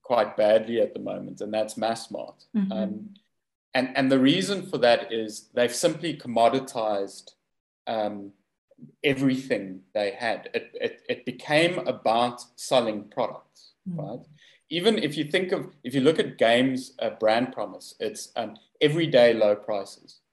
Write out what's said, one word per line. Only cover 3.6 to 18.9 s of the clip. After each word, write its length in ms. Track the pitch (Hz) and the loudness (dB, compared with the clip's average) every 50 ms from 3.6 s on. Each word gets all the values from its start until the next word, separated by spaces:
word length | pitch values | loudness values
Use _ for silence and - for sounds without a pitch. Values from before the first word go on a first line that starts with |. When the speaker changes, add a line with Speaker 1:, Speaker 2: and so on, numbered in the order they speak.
| _ _ - | _ _ -2
Speaker 1:
and, 200 | 131 127 131 - | -2 -2 -2 -2
and 140 | 139 131 131 | 0 2 2
the 80 | 135 131 | 4 4
reason 480 | 127 139 165 190 190 196 202 185 - | 4 4 4 2 0 -2 -4 -6 -6
for 120 | - - 123 | -6 -2 2
that 340 | 120 120 117 117 - - | 4 4 4 4 2 -4
is 380 | 113 113 110 107 107 - - _ | -6 -6 -6 -6 -10 -14 -14 _
they've 220 | - 123 120 120 - | 0 0 0 0 0
simply 420 | - - 160 156 151 165 165 147 | 0 0 0 0 0 -6 -8 -8
commoditized, 1160 | - - 123 113 113 117 120 131 135 131 - - 120 110 107 104 101 98 95 - - - - _ _ _ _ _ _ _ _ _ _ - | -8 -8 -2 2 4 4 4 4 2 -4 -4 -6 -4 -2 -2 0 -2 -4 -6 -10 -18 -20 -20 _ _ _ _ _ _ _ _ _ _ -8
um, 460 | 117 117 110 104 104 104 101 98 98 _ _ _ _ _ _ _ _ _ - - - _ - | -4 -4 -2 -2 -4 -4 -8 -12 -16 _ _ _ _ _ _ _ _ _ -20 -20 -20 _ -2
everything 800 | - 147 135 131 139 131 127 127 - - 120 101 98 95 95 95 - _ | 0 0 0 2 2 0 0 0 -2 -2 -2 -2 -4 -8 -12 -14 -14 _
they 200 | - 107 104 98 | -4 -2 -2 -2
had. 360 | - - 120 113 98 - - - - | -4 -4 -4 -4 -4 -4 -8 -6 -6
It, 160 | 113 - - - | -6 -6 -8 -10
it, 280 | - 120 113 - - - - | -6 -6 -6 -6 -8 -8 -8
it 180 | - - - | -8 -6 -6
became 520 | 127 - - - - 147 156 170 175 180 170 - | -10 -10 -10 -4 0 2 2 2 2 0 -2 -4
about 560 | 127 117 - - 110 113 117 123 123 120 - - _ _ | -4 -6 -2 0 2 2 2 2 0 -2 -8 -18 _ _
selling 480 | - - - 139 127 117 110 107 104 101 | -12 -4 2 2 2 2 2 -4 -6 -10
products, 680 | - - 131 117 - - - _ _ _ _ - _ _ _ - | -8 -4 -4 -4 -4 -6 -12 _ _ _ _ -20 _ _ _ -12
Speaker 2:
Mm. 120 | 190 175 151 | -10 -8 -8
Speaker 1:
right? 280 | - 98 117 - - _ - _ _ _ _ _ _ - | -8 -10 -10 -14 -16 _ -20 _ _ _ _ _ _ -8
Even 280 | 156 175 180 226 220 - | -4 0 2 2 2 2
if 160 | - 143 147 160 | 0 -2 -2 -4
you 60 | 147 | -4
think 280 | 147 - 185 190 180 | 0 0 -2 0 0
of, 180 | 190 156 127 - - _ - | -2 -4 -4 -10 -16 _ -10
if 100 | 127 127 | -2 0
you 60 | 139 | 4
look 180 | 127 156 156 - | 4 4 4 4
at 200 | - 139 - - | -2 -2 0 2
Game's, 560 | 120 113 117 123 131 135 131 127 131 - - - | 4 4 6 6 4 2 0 -2 -6 -10 -8 -6
uh, 120 | - 110 | -6 -4
brand 420 | - - 110 107 110 120 127 127 | -2 2 2 4 4 4 0 -2
promise, 420 | - 117 104 98 73 - - - - - | -4 -8 -8 -8 -10 -16 -18 -18 -10 -8
it's, 320 | 113 107 104 - - - - | -8 -6 -6 -8 -14 -10 -8
um, 200 | 123 113 104 107 - _ _ _ - | -8 -8 -8 -10 -18 _ _ _ 2
everyday 540 | 156 143 | 2 2